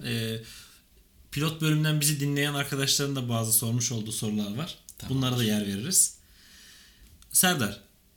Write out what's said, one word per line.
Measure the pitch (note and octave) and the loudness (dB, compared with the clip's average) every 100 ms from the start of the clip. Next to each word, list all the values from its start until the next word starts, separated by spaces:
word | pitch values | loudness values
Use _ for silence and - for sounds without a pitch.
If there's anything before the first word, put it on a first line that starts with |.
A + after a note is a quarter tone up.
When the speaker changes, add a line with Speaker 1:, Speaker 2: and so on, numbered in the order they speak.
Speaker 1:
E, | B2+ A#2 A2+ A2+ - - - - _ _ _ _ - | -4 -4 -2 -6 -10 -18 -20 -20 _ _ _ _ -10
pilot | C#3 D#3 D#3+ | -4 -4 0
bölümden | D#3 D3+ D#3 D3+ | 2 2 2 2
bizi | D3 C#3+ | 2 0
dinleyen | C#3+ C#3+ C#3+ | 0 0 0
arkadaşların | C#3+ C#3 C3+ C3+ - C#3+ C3+ | -2 -2 -2 2 2 0 -2
da | A#2+ | -2
bazı | A#2 A2 | 0 2
sormuş | - A2+ B2 A#2+ | 2 2 0 0
olduğu | A#2 G#2+ | -4 -6
sorular | - A2 G#2+ G2+ A2 | -4 -2 -2 -2 -6
var. | F3 - - - | -8 -10 -18 -14
Speaker 2:
Tamam. | - C3+ | -4 0
Speaker 1:
Bunlara | B2+ B2 | 2 2
da | |
yer | A2 G#2 G2+ | 2 2 0
veririz. | G2 C#3 - - - - - - - - - - - - - - | -2 0 2 2 0 -20 -20 -20 -20 -20 -20 -20 -20 -20 -20 -2
Serdar, | - F#3 D#3+ G2+ G2+ - _ _ | 2 4 4 0 -4 -14 _ _